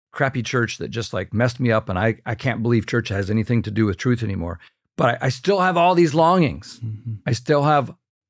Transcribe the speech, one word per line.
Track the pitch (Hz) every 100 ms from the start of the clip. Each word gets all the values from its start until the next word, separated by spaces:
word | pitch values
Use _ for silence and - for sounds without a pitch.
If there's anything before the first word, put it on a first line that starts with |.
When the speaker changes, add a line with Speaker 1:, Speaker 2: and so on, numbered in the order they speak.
| _
Speaker 1:
crappy | - 139 127
church | 113 127 113 -
that | 82
just, | 107 110
like, | - 98
messed | 104 123 -
me | 123
up | 110 110
and | 95
I, | 110 110 -
I | 110
can't | 135 110
believe | 113 120 101
church | 120 104
has | 98 95
anything | 107 104 117
to | 107
do | 101 110
with | 90
truth | 131 120
anymore, | 110 95 85 85 - _ _ -
but | 127 123
I, | 139
I |
still | - 180 196
have | 185 175
all | 175 175
these | 165 156
longings. | 165 185 143 69 - -
Speaker 2:
Mm-hmm. | 113 107 117 107 -
Speaker 1:
I |
still | 120 - 147
have | 143 147 120 - _ _